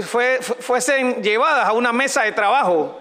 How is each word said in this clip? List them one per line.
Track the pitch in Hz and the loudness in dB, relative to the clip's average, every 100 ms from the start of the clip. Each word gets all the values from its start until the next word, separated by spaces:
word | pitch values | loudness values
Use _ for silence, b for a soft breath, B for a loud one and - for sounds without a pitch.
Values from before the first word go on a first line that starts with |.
fue-, | 190 233 247 254 | -2 0 0 0
fu-, | 220 247 | -2 -8
fuesen | - 247 247 277 254 240 | -2 -2 0 0 0 -2
llevadas | 208 214 302 285 202 | 0 0 2 2 2
a | |
una | 220 240 | 0 0
mesa | 240 269 269 | 0 0 0
de | 220 | 0
trabajo, | 226 202 254 196 170 143 - | 0 2 2 2 0 -2 -8